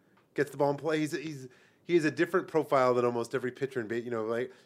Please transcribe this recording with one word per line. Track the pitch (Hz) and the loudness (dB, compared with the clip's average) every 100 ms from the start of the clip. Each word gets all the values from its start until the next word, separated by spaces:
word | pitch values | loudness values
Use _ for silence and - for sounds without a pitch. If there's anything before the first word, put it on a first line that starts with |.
| _ _ _ - | _ _ _ -4
gets | 139 | -4
the | 139 | 0
ball | 143 | 0
in | 143 | 0
play. | 143 156 | -2 -2
He's, | 151 | -2
he's, | 156 156 143 127 - _ _ - | -4 -8 -10 -14 -20 _ _ 2
he | 175 | 4
has | 151 | 4
a | |
different | 131 175 190 139 | 0 0 0 0
profile | 160 143 139 127 | -2 2 4 4
than | 123 123 | 4 2
almost | 120 117 | 0 -2
every | 135 123 | -4 -4
pitcher | 120 131 127 | -4 -6 -4
in | 107 | -4
ba-, | 117 | -4
you | 120 | -4
know, | 117 110 | -4 -2
like, | 117 131 - | -2 -4 -10